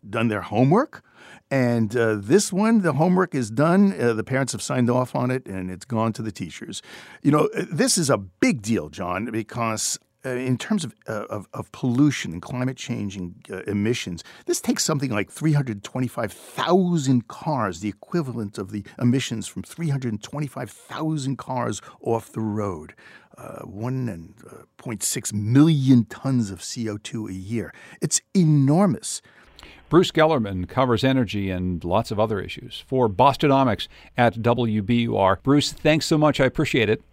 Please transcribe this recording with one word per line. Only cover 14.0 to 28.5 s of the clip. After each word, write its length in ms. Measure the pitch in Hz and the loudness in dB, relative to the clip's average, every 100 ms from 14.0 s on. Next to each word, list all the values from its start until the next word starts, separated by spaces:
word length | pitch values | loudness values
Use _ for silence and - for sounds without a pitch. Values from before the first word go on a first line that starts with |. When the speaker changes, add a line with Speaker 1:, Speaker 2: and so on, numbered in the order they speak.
| - 87 - - - | -4 -10 -14 -18 -6
Speaker 1:
this 160 | 349 | -4
takes 220 | - - | -2 -2
something 280 | - 156 131 | -2 -2 -2
like 180 | 104 95 | -2 -4
three 220 | - 156 | -2 2
hundred 320 | 147 131 104 | 2 0 -6
twenty-five 480 | - 131 127 - 110 | -8 -4 -4 -4 -8
thousand 960 | - - - - 180 180 170 135 127 110 | -8 -16 -6 2 2 4 0 2 2 2
cars, 540 | - - 147 107 85 | -10 -4 -2 -2 -2
the 80 | 101 | -6
equivalent 680 | - - 175 139 117 104 104 | -8 -6 -4 -4 -6 -8 -8
of 140 | 95 | -8
the 120 | 104 98 - | -8 -10 -2
emissions 480 | 123 131 127 113 95 | 2 2 -2 -8 -8
from 180 | - | -12
three 260 | - - 165 | -14 -8 -4
hundred 340 | 139 127 104 | -2 -4 -8
twenty-five 480 | - 139 151 - 120 | -8 -8 -8 -8 -12
thousand 680 | - - - 156 156 131 123 | -14 -14 -6 -4 -2 -4 -6
cars 440 | - 127 120 104 - - | -6 -4 -4 -6 -10 -10
off 300 | - 113 - | -2 -2 -2
the 80 | - | -6
road. 560 | 110 104 101 85 76 - - - _ - | -4 -2 -4 -4 -12 -20 -20 -20 _ -20
Uh, 220 | - - | -18 -16
one 440 | - 95 117 131 120 | -14 -8 -6 -4 -6
and, 260 | 87 82 - - | -8 -16 -20 -20
uh, 140 | - - _ | -20 -20 _
point 260 | 131 107 | -10 -6
six 300 | - - - | -6 -6 -4
million 720 | 104 104 127 156 156 131 127 110 | -4 2 6 6 6 6 6 4
tons 440 | - 135 131 104 | -4 -2 0 0
of 140 | 95 | -6
C 260 | - - 110 | -10 -8 -6
O 80 | 104 | -8
two 300 | - 113 107 | -8 -10 -8
a 60 | |
year. 400 | 92 95 113 90 - - - | -10 -6 -6 -6 -12 -20 -8
It's 200 | 151 - _ | -4 -4 _
enormous. 880 | 196 160 | 2 4